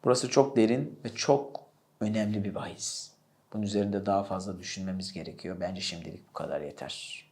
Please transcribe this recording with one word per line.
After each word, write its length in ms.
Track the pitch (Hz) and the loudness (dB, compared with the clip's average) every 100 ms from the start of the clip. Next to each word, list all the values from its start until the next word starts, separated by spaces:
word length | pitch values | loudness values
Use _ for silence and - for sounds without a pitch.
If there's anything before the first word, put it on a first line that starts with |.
burası 260 | - 127 127 | 6 4 6
çok 260 | - 135 - | 6 6 6
derin 420 | 110 123 151 - | 6 4 0 -6
ve 40 | 117 | -10
çok 520 | - - 143 - - - _ _ _ | -4 4 4 4 -10 -16 _ _ _
önemli 440 | 107 110 104 107 | -2 0 0 0
bir 100 | 101 | -2
bahis. 560 | - 95 - - - - _ _ _ _ | -4 -8 -8 -8 -8 -10 _ _ _ _
Bunun 100 | 104 | -4
üzerinde 440 | 104 104 101 101 95 | 0 2 2 0 2
daha 180 | 98 | 2
fazla 340 | 98 95 95 90 | 2 -4 -4 -8
düşünmemiz 540 | 90 - 95 92 92 | -8 -6 -4 -4 -6
gerekiyor. 440 | 87 78 - - 90 | -8 -10 -10 -8 -4
Bence 200 | 98 95 | -4 -4
şimdilik 480 | - 85 82 - - | -4 -6 -10 -12 -14
bu 40 | |
kadar 280 | - 147 - | -8 -4 -4
yeter. 640 | - - 135 - - - - | -6 -10 -10 -10 -10 -14 -16